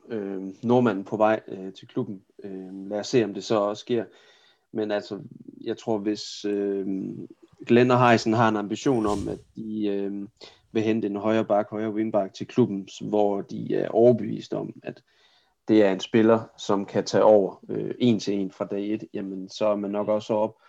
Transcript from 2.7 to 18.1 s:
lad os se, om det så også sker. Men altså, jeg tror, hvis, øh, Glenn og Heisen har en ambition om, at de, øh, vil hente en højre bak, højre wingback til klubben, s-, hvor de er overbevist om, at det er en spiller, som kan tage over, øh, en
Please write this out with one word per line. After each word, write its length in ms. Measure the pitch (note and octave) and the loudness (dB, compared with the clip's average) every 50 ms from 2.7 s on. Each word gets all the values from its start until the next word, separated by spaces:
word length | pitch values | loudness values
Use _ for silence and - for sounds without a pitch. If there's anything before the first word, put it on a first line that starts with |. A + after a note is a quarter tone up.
| F#2+ F#2+ F#2+ G2 | -12 -12 -10 -6
lad 100 | G#2 G#2 | -6 -6
os 60 | G2+ | -4
se, 180 | - - B2+ A2 | 0 2 2 2
om 100 | G2+ G2 | 2 -2
det 100 | G2 F#2+ | -6 -4
så 100 | - A#2 G#2+ | -2 0 0
også 200 | G2+ G#2 G#2+ - | 0 0 -2 -6
sker. 240 | - - A#2+ A#2 G2 - - _ _ _ _ _ _ _ _ _ _ _ | -6 -4 -4 -4 -4 -6 -10 _ _ _ _ _ _ _ _ _ _ _
Men 180 | - A2 G#2+ G#2 | -6 -4 -4 -2
altså, 300 | G#2 G#2 G2+ - G#2 F#2+ - - - - - - - - - | -2 -4 -4 -6 -10 -12 -12 -14 -18 -20 -20 -20 -20 -12 -8
jeg 140 | - A2 - | -8 -8 -6
tror, 200 | - A#2+ A2 G#2 | -4 -4 -4 -2
hvis, 460 | G2 G#2+ G#2 G#2 - - - - - | -2 -2 -4 -4 -6 -12 -12 -8 -6
øh, 420 | G#2 G#2 G2+ G2+ G2+ G2 G2 F#2+ G2+ G2 F#2+ G2+ G2 F#2+ - - - - _ _ - _ - - | -4 -2 -2 -2 -2 -2 -4 -4 -4 -4 -4 -6 -8 -10 -12 -14 -16 -18 _ _ -20 _ -6 0
Glenn 240 | - A#2+ A#2+ B2 B2+ | 4 6 6 6 6
og 180 | B2 B2 B2+ A#2+ | 6 6 6 6
Heisen 240 | A#2 A2 - A#2 | 6 4 4 2
har 160 | A2 A#2 A#2 A2 | 2 4 4 4
en 80 | G#2+ | 2
ambition 500 | G#2 G#2 G2 G#2+ - - D3 C3+ A2+ G#2+ | 0 -2 -4 -4 -2 0 0 2 2 2
om, 220 | G#2 G#2 G2+ G2+ G#2+ | 0 0 -2 -4 -6
at 100 | G#2 - - _ - | -8 -8 -12 _ -16
de, 300 | - A2 A2 G#2+ G#2+ G#2 | -14 -10 -8 -6 -4 -4
øh, 260 | G2+ G2+ G2+ G2+ G2 G2+ G2+ G2+ G2+ _ _ - - - _ _ _ | -2 -2 -4 -4 -6 -6 -8 -10 -12 _ _ -20 -20 -20 _ _ _
vil 100 | - A2+ | -2 0
hente 240 | G#2+ A2 A2 A2+ G#2+ | 0 2 0 0 0
en 100 | G2+ G2+ | -2 -2
højre 280 | G2+ G2 A2 A2 A2 G#2+ | -2 0 2 2 2 2
bak, 260 | - G#2 G2+ G#2+ - | 2 2 0 0 0
højre 220 | A2 G#2 A2 A2+ | -4 -6 -6 -4
wingback 420 | G2+ G#2+ A2 A2 A2 G#2 F#2+ F#2 - | -2 -2 -2 0 0 0 0 -2 -4
til 120 | - - | -10 -12
klubben, 420 | - - - A#2+ G2 G2 G2 F#2+ - | -4 2 2 2 2 2 -4 -8 -10
s-, 100 | - - | -14 -12
hvor 420 | - G#2+ G#2 G#2+ G#2 G2+ G2+ G2 | -6 -2 2 2 2 2 0 -2
de 340 | - - A2+ A2+ A2+ - G2 | -6 -8 -8 -8 -6 -4 -2
er 140 | F#2+ F#2 - | -2 -2 0
overbevist 680 | - A2+ A#2 A#2+ B2 G#2 - A2+ - - - - - | 4 6 6 6 6 4 0 -4 -6 -8 -8 -8 -8
om, 180 | G#1 - - - - | -8 -8 -8 -12 -12
at 200 | - - - - _ _ _ _ _ _ _ _ _ _ _ _ _ - | -12 -14 -14 -14 _ _ _ _ _ _ _ _ _ _ _ _ _ 4
det 140 | A2 A2 | 4 6
er 100 | G#2 G2 | 6 4
en 80 | F#2+ F#2+ | 2 0
spiller, 400 | - - - A#2 G#2+ A2 A2+ A2 A#2 - _ - | -2 0 2 4 6 6 4 4 2 -4 _ -8
som 280 | - - G#2 G2 G2 | -4 -2 0 0 -2
kan 180 | - - G#2 F#2 | -2 -2 -4 -2
tage 200 | - - G2+ G2+ | 0 2 4 6
over, 400 | G#2+ G#2+ G#2 F#2+ F#2 - - _ - | 8 8 8 6 2 -4 -10 _ -8
øh, 260 | A2 G#2+ G#2 G2+ - - | -6 -6 -6 -6 -4 0
en 220 | B2 A#2+ | 2 2